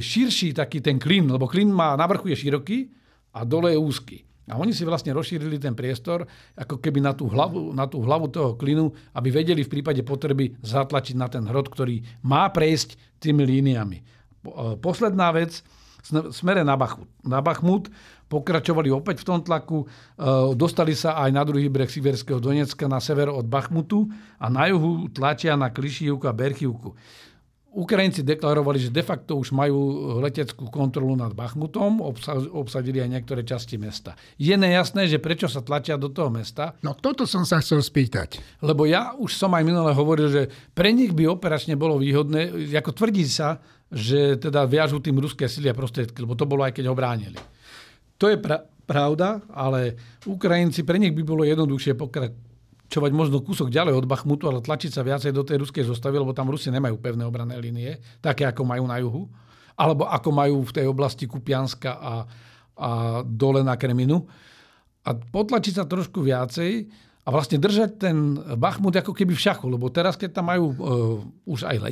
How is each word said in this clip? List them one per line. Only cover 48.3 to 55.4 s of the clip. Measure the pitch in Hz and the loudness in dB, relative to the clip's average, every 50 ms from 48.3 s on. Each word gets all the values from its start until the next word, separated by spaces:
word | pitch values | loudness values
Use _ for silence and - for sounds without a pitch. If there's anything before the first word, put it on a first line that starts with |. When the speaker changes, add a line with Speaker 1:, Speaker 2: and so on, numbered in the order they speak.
| 214 | 4
Speaker 1:
je | 214 | 2
pra-, | 208 156 151 160 - - _ _ _ - | 2 0 -2 -2 -4 -8 _ _ _ -2
pravda, | 131 143 143 147 156 156 180 196 220 208 214 - - | 0 2 2 2 2 2 2 0 0 -2 -6 -10 -8
ale | 135 131 131 135 127 127 120 117 - - - - _ - | -4 -2 0 0 0 0 -2 -4 -6 -12 -20 -20 _ -8
Ukrajinci, | 196 196 185 226 180 170 175 175 170 - 175 151 147 | -8 -4 0 2 2 4 4 4 2 2 0 0 2
pre | 170 | 2
nich | 196 208 175 151 | 4 4 4 2
by | 160 | 0
bolo | 160 151 160 156 156 | 0 0 2 2 4
jednoduchšie | 147 156 156 160 143 135 131 - 143 135 117 151 - - 151 127 117 - - - - - - _ _ _ _ _ - | 4 4 4 2 2 0 0 0 0 0 0 -2 -6 -6 -4 -4 -6 -6 -10 -18 -20 -20 -20 _ _ _ _ _ -6
pokračovať | - 156 143 143 139 | -2 0 2 2 2
možno | 156 160 143 139 139 - | 2 2 2 2 0 0
kúsok | - 190 - 151 123 | -2 -2 -2 -2 0
ďalej | 120 156 175 165 135 127 | 2 2 2 4 4 2
od | 127 127 | 2 0
Bachmutu, | 135 - - 143 147 143 - 151 | -2 -2 0 0 0 0 0 -2
ale | 131 123 117 | -2 -2 -2
tlačiť | 135 151 151 - 156 120 | -4 -4 -4 -4 -6 -4
sa | 143 127 | -4 -2
viacej | 131 139 135 117 147 | -2 -2 -2 -2 -2
do | 135 139 | -2 -2